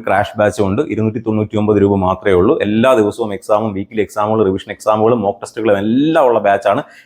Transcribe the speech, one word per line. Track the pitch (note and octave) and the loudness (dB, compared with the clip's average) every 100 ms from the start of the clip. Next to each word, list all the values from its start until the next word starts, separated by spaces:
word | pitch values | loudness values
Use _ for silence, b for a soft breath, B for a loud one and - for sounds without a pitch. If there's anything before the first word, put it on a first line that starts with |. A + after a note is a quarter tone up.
| G#2+ | 0
ക്രാഷ് | G2 G#2 - | -2 -2 0
ബാച്ച് | G#2 - | 0 0
ഉണ്ട്. | G2 G#2 | 0 0
ഇരുന്നൂറ്റി | D#3 - A2 A2 | -2 -2 -2 -2
തൊണ്ണൂറ്റി | A2+ G#2+ G#2+ G#2+ | -4 -2 -2 -2
ഒമ്പത് | G#2 G#2 | 0 2
രൂപ | G2+ | 2
മാത്രമേ | G2 F#2 F#2+ G#2 | 2 0 -2 0
ഉള്ളൂ. | F#2 G2 D#3 | 2 2 2
എല്ലാ | G2+ G#2+ B2+ | 0 2 4
ദിവസവും | A#2+ G#2 G2+ A2+ | 4 2 -2 -6
എക്സാമും | G2 - G#2+ A2 | -8 -2 -2 -2
വീക്കിലി | G2 G2 A2 | -6 -6 -4
എക്സാമുകൾ, | G2 A2 G#2 A2 | -4 -2 -2 2
റിവിഷൻ | G2 F#2+ - | 0 -2 -6
എക്സാമുകളും | G2 - G#2+ A2 A#2+ | -6 -2 2 2 2
മോക്ക് | G2 G2+ | -2 -6
ടെസ്റ്റുകളും | G#2+ - A2 G2+ | -10 -4 0 0
എല്ലാം | G#2 B2 D3+ D#3+ | 0 0 0 2
ഉള്ള | C3+ A2+ | 2 2
ബാച്ചാണ്. | G2+ G2+ G#2 A2 - B | 2 0 0 -2 -4 B